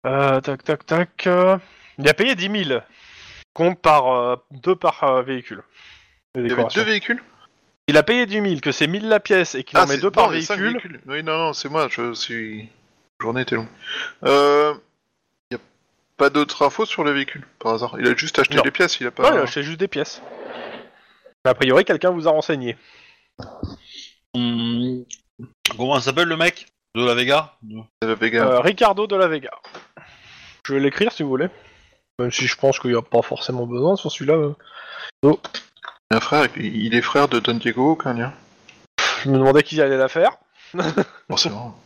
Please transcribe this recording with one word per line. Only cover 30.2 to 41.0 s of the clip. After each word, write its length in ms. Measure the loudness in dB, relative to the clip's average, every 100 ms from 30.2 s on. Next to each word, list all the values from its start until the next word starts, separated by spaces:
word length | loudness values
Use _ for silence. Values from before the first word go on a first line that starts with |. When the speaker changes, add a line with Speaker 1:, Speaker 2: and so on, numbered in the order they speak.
| -20 -20 -20 -18 -4
Speaker 1:
Je 60 | 0
vais 40 |
l'écrire 320 | 0 0 -2
si 120 | -2
vous 60 | -4
voulez. 180 | -2 -2 -6 _ _ _ _ _ -6
Même 120 | -4
si 140 | -2 -4
je 80 | 0
pense 220 | 0 0
qu'il 120 | 0
n'y 60 | -2
a 40 |
pas 200 | 2 0
forcément 440 | 0 -6 -6 -6 -6
besoin 300 | -2 0 0
sur 160 | -4
celui-là. 220 | -6 0 2
Euh. 180 | 2 -4 -16 -20 -18 -16 -16 _
Oh. 160 | 4 4 -2 -14 -16 _ -20 -20 _
Speaker 2:
Un 80 | -2
frère, 280 | 0 2 0 -2
il, 180 | -6 -4 0
il 100 | 0
est 60 |
frère 260 | 2 2 2
de 100 | 2
Don 140 | 0
Diego, 380 | -2 -2 0 2
aucun 220 | 2 -2
lien. 200 | -4 -6 -8 _ _ _ _ _ -4 -4 -2
Speaker 1:
Je 60 | 0
me 80 | 4
demandais 260 | 6 6
qui 180 | 4 0
allait 160 | 2 2
la 120 | 0
faire. 220 | 2 0 0 _ _ -14
<laughs> 540 | -6 -4 -2